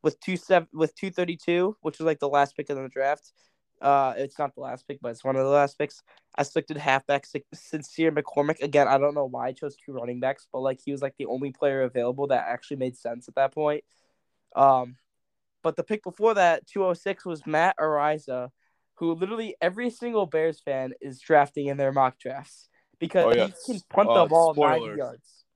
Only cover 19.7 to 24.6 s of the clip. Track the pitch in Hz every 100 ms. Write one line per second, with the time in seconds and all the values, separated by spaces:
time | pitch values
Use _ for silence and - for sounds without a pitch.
19.7 | 196 247 240 240 226 180 160 160 156 -
20.7 | 135 131 127 139 127 - 151 139 - 139
21.7 | 139 135 135 127 - 127 135 147 - _
22.7 | _ _ _ 165 190 113 120 113 185 -
23.7 | 208 _ - 208 - 160 160 165 147